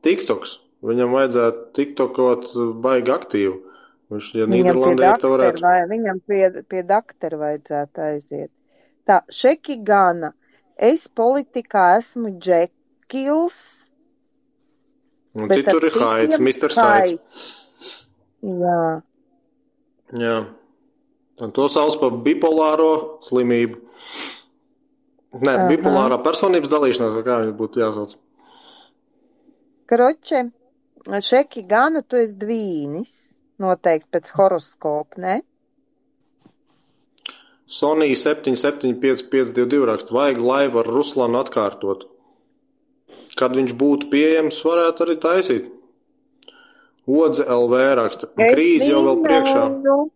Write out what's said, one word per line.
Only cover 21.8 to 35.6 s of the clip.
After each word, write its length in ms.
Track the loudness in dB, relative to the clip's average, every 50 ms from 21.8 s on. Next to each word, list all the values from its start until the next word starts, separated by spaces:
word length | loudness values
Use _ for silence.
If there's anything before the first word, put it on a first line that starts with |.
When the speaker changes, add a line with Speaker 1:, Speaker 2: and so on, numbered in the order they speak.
| 0 0 0 0
Speaker 1:
par 120 | -2 -2
bipolāro 800 | -2 0 0 0 0 2 2 2 2 2 2 2 2 2 2 2 2 0 -4 -10 -16 -18
slimību. 580 | -10 -2 -2 0 2 2 2 0 0 -2 -4 -14 -20 -20 -20 -20 -20 -18 -14 -12 -12 -12 -14 -16 _ _ _ _ _ _ _ _ _ _ _ _ _ _ _ _ _ _ -8
Nē, 220 | -4 -2 0 2
Speaker 2:
Aha. 120 | 2 2
Speaker 1:
bipolārā 540 | 2 2 2 2 0 2 2 2 2 0 0
personības 480 | 0 -2 0 0 0 2 2 2 2 0
dalīšanās, 460 | 0 0 2 0 0 0 -2 -4 -4
vai 80 | -4 -2
kā 160 | -2 -2 -2
viņas 160 | -2 -4 -4
būtu 240 | -6 -8 -4 -2 -2
jāsauc? 340 | -2 -2 -2 -6 -10 -10 -14 _ _ _ _ _ _ _ _ _ _ -20 -20 -20 _ _ _ _ _ _ _ _ _ _ _ _ _ _ _ _ _ _ _ _ _ 0
Speaker 2:
Kroče, 540 | 2 4 4 2 2 _ _ -4 -4 -4 -4 -4 _ _ _ _ _ _ _ _ _ _ _
Šeki 540 | -8 -8 -6 -2 2 2 2 2 0 -6 -16 -4
Gana, 340 | 0 2 2 2 2 0 -4
tu 140 | -6 _ 0
esi 160 | 0 0 0 -4
dvīnis, 760 | -10 -6 -6 -6 -4 -4 -6 -6 -6 -6 -8 -8 -10 -10 _ _ _ _ _ _ _ _ _ _ -6
noteikti 480 | -2 -2 -2 0 0 0 0 0 _ _
pēc 200 | -6 -6 -6 -4 0
horoskopa, 840 | 2 2 2 2 -2 -6 -12 _ _ -6 -6 -4 -4 -8 _ -14 -10
ne? 140 | -6 -4 -4 -4 -6 _ _ _